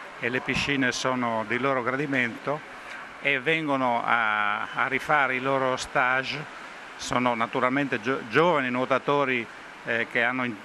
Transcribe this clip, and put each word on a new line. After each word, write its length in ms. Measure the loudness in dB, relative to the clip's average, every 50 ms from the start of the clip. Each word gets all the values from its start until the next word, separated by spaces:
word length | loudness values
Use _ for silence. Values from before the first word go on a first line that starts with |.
| -14 -14 -8 -4
e 100 | -2 -2
le 120 | -2 0
piscine 520 | 0 0 0 0 0 0 2 2 2 2
sono 520 | 2 0 0 0 0 0 0 0 0 -2 -2
di 120 | -2 0 0
loro 240 | 0 0 0 0
gradimento 880 | 0 0 0 -2 -2 0 0 2 0 0 -2 -4 -4 -4 -4 -4 -6 -12 -16 -16 -14 -14 -14 -14 -14 -14 -12 -4
e 200 | 0 0 0 2
vengono 640 | 2 0 0 2 2 0 2 2 2 2 2 2 2
a, 640 | 2 2 2 2 2 2 2 0 0 0 -2 -4 -4 -2
a 120 | -2 0
rifare 500 | 0 -2 -2 0 2 2 4 4 2 0
i 40 | 0
loro 360 | 0 0 2 2 2 0 0
stage. 840 | -2 -4 -2 0 2 2 2 2 0 0 -2 -6 -8 -10 -12 -14 -14 -16 -16 -16 -16 -16 -16 -12
Sono 380 | -10 -4 -2 0 2 2 2 2
naturalmente 640 | 2 0 0 2 2 2 2 2 2 2 0 0 0
gio-, 200 | 0 0 -2 -2 -2 2
giovani 420 | 4 6 6 6 4 2 2 0
nuotatori, 760 | 0 0 2 2 2 2 2 2 2 2 2 2 0 0 -2 -6 -10 -16 -16 -16 -16 -10 -4
eh, 200 | -2 -2 -2 -2 0
che 120 | 0 0
hanno 220 | 2 2 0 0 -2
in-, 120 | -4 -4 -6